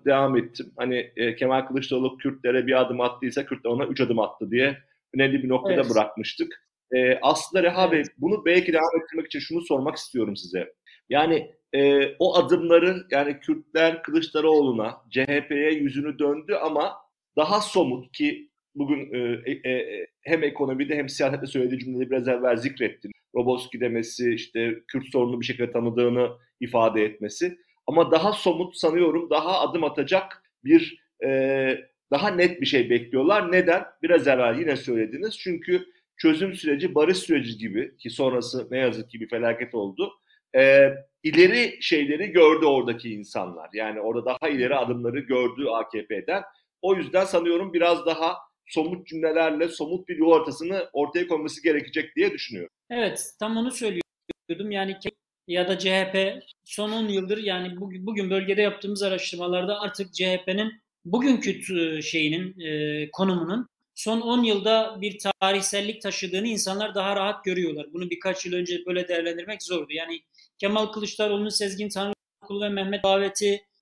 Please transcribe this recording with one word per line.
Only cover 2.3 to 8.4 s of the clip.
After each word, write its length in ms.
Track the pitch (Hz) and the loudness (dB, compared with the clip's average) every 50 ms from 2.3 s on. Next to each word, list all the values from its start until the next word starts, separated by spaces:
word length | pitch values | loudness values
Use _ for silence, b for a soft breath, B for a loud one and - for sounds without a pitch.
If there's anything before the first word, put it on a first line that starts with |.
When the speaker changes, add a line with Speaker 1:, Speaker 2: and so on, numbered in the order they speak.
| 135 - - 123 123 131 120 | -6 -4 -2 0 0 2 2
Speaker 1:
bir 140 | 127 131 127 | 2 2 2
adım 200 | 127 123 123 123 | 2 2 0 -2
attıysa 440 | 120 120 - - 131 120 - 143 139 | -2 -2 -2 -4 -6 -4 -4 -4 -6
Kürtler 260 | - 131 123 - 120 | -6 -8 -6 -2 -2
ona 140 | 120 127 143 | -2 -2 -2
üç 160 | - 135 135 | -2 0 0
adım 180 | 131 120 117 113 | 0 0 2 0
attı 320 | 104 - - - 110 98 | 0 -2 -4 -8 -8 -2
diye 260 | 113 123 131 139 139 139 _ _ _ _ _ _ - | 0 2 2 2 0 -4 _ _ _ _ _ _ 0
önemli 280 | 131 135 135 135 135 127 | 2 2 2 2 0 0
bir 60 | 127 | 0
noktada 240 | 127 127 - 196 180 | 0 0 2 2 2
Speaker 2:
Evet. 160 | 151 - 117 | 2 2 4
Speaker 1:
bırakmıştık. 800 | 113 107 107 - - 110 107 - - - 165 - - - _ _ _ _ _ - | 4 2 2 2 -2 -8 -8 -8 -6 -6 -6 -6 -8 -18 _ _ _ _ _ -2
E, 280 | 127 127 127 127 127 - | 0 2 4 4 2 4
aslında 420 | - 143 156 - - - - 185 170 | 4 2 2 2 0 -2 0 2 2
Reha 240 | 170 - 185 190 | 2 4 4 2
Speaker 2:
Evet. 40 | 175 | 4
Speaker 1:
Bey, 220 | 165 156 139 - _ | 4 2 0 -2 _
bunu 280 | - 135 175 208 208 | -4 -2 0 0 0